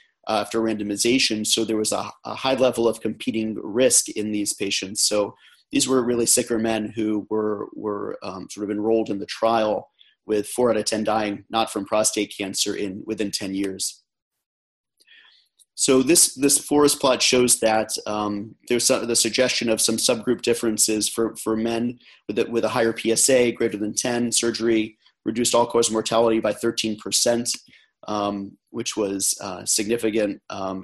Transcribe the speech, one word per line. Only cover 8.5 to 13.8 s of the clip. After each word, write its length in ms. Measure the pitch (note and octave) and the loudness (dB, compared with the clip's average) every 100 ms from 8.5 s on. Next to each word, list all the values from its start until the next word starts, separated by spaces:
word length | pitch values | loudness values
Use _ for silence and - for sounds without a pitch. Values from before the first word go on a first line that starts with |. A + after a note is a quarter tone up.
| - | -8
of 80 | G2+ | -4
enrolled 380 | G#2 G#2+ A2+ A2 | -2 2 2 2
in 100 | G2+ | -4
the 60 | G2 | -8
trial, 640 | - A2+ A2+ G#2+ G2+ - _ _ _ - | -2 0 2 2 -2 -6 _ _ _ -2
with 220 | G#2+ G#2 | -2 -2
four 220 | - B2 | 0 2
out 80 | G#2+ | 2
of 80 | G#2+ | 0
ten 180 | A2 | -2
dying 400 | G#2+ G#2+ G#2+ G2+ - | 0 0 0 -4 -4
not 240 | A2+ A2 | -2 -2
from 100 | G#2 | -4
prostate 500 | F#2+ G#2+ G#2+ - G2+ - | -2 0 2 0 -4 -4
cancer 360 | G2 G2 - | -6 -4 -2
in, 300 | G2+ G2+ F#2+ - | -2 -4 -6 -6
within 260 | A2 G2+ | -4 -4
ten 220 | - G2 | -4 -4
years. 460 | F#2+ G2 F#2+ | -4 -4 -4